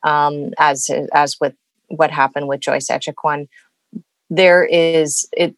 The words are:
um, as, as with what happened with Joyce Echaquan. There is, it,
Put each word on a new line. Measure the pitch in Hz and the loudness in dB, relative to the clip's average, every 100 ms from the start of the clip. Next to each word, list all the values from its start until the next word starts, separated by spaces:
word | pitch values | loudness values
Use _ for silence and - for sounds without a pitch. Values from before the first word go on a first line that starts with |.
um, | 156 147 147 147 143 - | -2 0 0 -2 -6 0
as, | 151 139 - 143 143 | 0 0 -4 -4 0
as | 147 143 - | 0 0 -2
with | 147 - _ _ - | -6 -6 _ _ -8
what | 156 151 | -2 -2
happened | 147 135 143 143 | 0 -2 -2 -6
with | 139 | -6
Joyce | - 139 - | -2 -4 -2
Echaquan. | 135 - - 156 147 143 _ _ _ _ - - _ - | -6 -6 -6 -4 -4 -8 _ _ _ _ -20 -20 _ -4
There | 170 185 180 | 4 6 6
is, | - 170 165 160 151 - - | 4 2 4 2 0 -2 -4
it, | - 175 | -2 -2